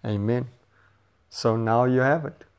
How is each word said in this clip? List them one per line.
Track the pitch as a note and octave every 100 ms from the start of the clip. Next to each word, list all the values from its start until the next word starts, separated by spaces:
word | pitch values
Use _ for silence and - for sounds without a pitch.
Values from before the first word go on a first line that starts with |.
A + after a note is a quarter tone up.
Amen. | - G#2 G#2 A#2+ B2+ _ _ _ _ _ _ _ _
So | - A#2
now | A2+ A2+ A#2
you | B2+ C3
have | C3 D#3+
it. | C#3+ - -